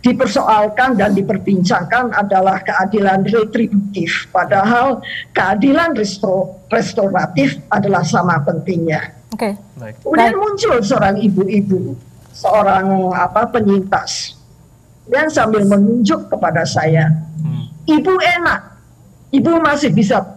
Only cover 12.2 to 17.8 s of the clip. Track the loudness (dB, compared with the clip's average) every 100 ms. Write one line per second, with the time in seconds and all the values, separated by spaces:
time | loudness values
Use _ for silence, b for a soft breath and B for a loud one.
12.2 | -20 -6 0 2 2 2 2 0 0 -2
13.2 | 0 0 0 0 2 0 0 -4 -4 -10
14.2 | -12 -16 -20 -20 -20 _ _ -20 -4 -2
15.2 | 0 0 0 2 4 4 4 2 2 0
16.2 | -4 -2 -2 -2 -2 0 2 2 4 0
17.2 | -2 -8 -6 -6 -10 -10